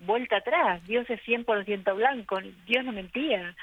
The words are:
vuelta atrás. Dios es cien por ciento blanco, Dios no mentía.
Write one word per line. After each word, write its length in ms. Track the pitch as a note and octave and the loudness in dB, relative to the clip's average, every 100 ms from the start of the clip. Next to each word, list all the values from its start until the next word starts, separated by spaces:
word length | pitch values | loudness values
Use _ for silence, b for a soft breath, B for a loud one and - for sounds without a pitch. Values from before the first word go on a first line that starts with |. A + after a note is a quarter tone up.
vuelta 380 | F3 A#3 B3 G3+ | 0 0 2 0
atrás. 440 | - E4 B3+ F3 F3 | 2 4 4 2 0
Dios 200 | A#3 A#3+ | -2 -2
es 140 | A3 | -4
cien 220 | - A#3 | -2 -2
por 200 | A#3 G#3 | 2 0
ciento 300 | G3 G3+ G3 | 0 -2 0
blanco, 460 | F#3+ B3 C4 G3+ F#3+ F#3+ F3+ F3 | 2 2 0 -2 -6 -6 -12 -2
Dios 180 | B3 | -2
no 60 | B3+ | 0
mentía. 640 | G#3 F#3 A#3+ D4+ G3+ F3 F#3 | -6 -6 -4 0 0 -2 -10